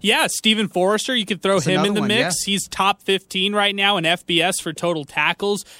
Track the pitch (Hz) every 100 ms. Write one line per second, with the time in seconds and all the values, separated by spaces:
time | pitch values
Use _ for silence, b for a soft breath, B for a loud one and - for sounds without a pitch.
0 | 202 269 294 - 220 214 208 - 185 214
1 | - 247 196 196 196 196 135 185 202 202
2 | 208 220 180 170 - 202 - - 196 202
3 | - 190 - 190 196 208 202 202 196 202
4 | 160 175 - 170 170 185 170 147 175 165
5 | 139 - 151 170 202 202 B